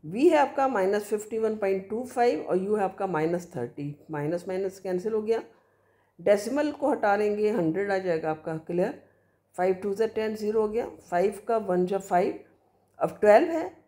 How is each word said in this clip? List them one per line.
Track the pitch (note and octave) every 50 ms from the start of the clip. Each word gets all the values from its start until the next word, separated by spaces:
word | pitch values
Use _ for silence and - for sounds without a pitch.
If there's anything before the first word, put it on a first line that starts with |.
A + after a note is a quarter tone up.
| -
V | D3+ E3+ A3+ C#4
है | F4 D#4+ D4+
आपका | C#4+ C4+ C#4 - C4+ C4+
माइनस | C4 G3+ F#3 F#3+ G3+ G#3 G#3
फिफ्टी | - A3+ G#3 G#3+ - A#3 A3
वन | A3 A3 A3
पॉइंट | G#3+ G3+ G3 G3 F#3+ F#3+ -
टू | G#3 A3+ B3+
फ़ाइव | B3 - C4 A#3+ A#3+ C#4 D#4
और | - - D#3 F#3
U | F#3+ G3 G#3+ G#3+
है | G3
आपका | F#3 F#3+ - G3+ F#3+
माइनस | F3 D#3 D#3 E3 F3 F3 F3 - -
थर्टी, | C#3+ A#2+ A#2+ - - C#3+ D3 C#3+ - - -
माइनस | D#3 D3 C#3+ D3+ E3+ F3 F3 -
माइनस | F#3 F#3 G3 F#3+ F#3+ -
कैंसिल | - F#3+ F#3 F3+ F3+ G#3+ A3
हो | G#3+
गया, | G#3+ G#3+ A3+ A3+ - - - _ _ _ _ _ _ _ _ _ _ _ _ _
डेसिमल | E3+ F#3+ G#3 G3+ G#3 A3+ B3+ C#4+ D4+ D4+
को | C#4+ - - C4
हटा | D4+ A3+ - G#3 G3+
लेंगे, | G3+ G#3+ G#3 G#3 G#3 G#3 G#3
हंड्रेड | G#3+ A#3+ E3+ D#3+ D#3+ F#3 G3+ G3+
आ | G3 F#3+
जाएगा | F#3 F#3 E3 D#3+ D#3+ D#3+
आपका, | D#3 D#3+ - E3+ D#3+ D#3+
क्लियर। | D#3 - E3+ F3 F#3 A3+ D4 - - _ _ _ _ _ _ _ _ _ _
फ़ाइव | - F3+ F#3+ F#3+
टू | F#3 F#3+ G3+ G3
ज़ा | G3 A3+ A3
टेन, | A3 A3 A3 A3 A3
ज़ीरो | G#3 G#3+ G#3 A3 A3
हो | A3 G#3+
गया, | G#3 A#3 - - - - - -
फ़ाइव | - F3 F3+ G#3 G#3 - - -
का | A3+ A3+
वन | G#3 F#3+ F3+ F3+ F3+
जा | F3+ G3+ G3
फ़ाइव, | F#3+ - G3 F3 F#3+ B3 - - - _ _ _ _ _ _ _ _ _ _ -
अब | - - - -
ट्वेल्व | - G#3 G#3 A3+ D#4+ E4
है | E4 D#4+ - F#4+ - - _